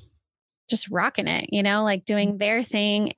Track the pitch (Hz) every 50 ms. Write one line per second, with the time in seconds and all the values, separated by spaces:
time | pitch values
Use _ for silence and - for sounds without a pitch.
0 | - - _ _ _ _ _ _ _ _ _ _ _ - 233 - - 196 196 180
1 | 202 269 - - - - - - - - - 208 196 202 202 214 214 214 196 190
2 | - - 208 208 202 202 202 190 208 208 220 233 247 - - 208 208 208 208 208
3 | 214 - -